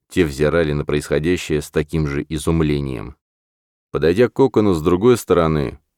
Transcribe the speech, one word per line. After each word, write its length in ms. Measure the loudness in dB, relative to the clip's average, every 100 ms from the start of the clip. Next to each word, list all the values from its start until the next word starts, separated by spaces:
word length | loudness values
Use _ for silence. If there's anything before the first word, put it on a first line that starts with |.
| _
Те 160 | -2 0
взирали 480 | 0 0 0 0
на 100 | -2
происходящее 760 | -2 -4 -2 -2 0 -2 -2 -4
с 80 | -2
таким 380 | -4 -2 -2 -2
же 180 | -4 -6
изумлением. 880 | -6 -2 0 0 -2 -4 -8 -12 -18 _ _ _ _ _ _ _
Подойдя 360 | -2 2 4 2
к 60 |
кокону 400 | 2 2 4 2
с 80 | 2
другой 360 | 0 2 4 2
стороны, 640 | 2 2 2 0 -4 -8 _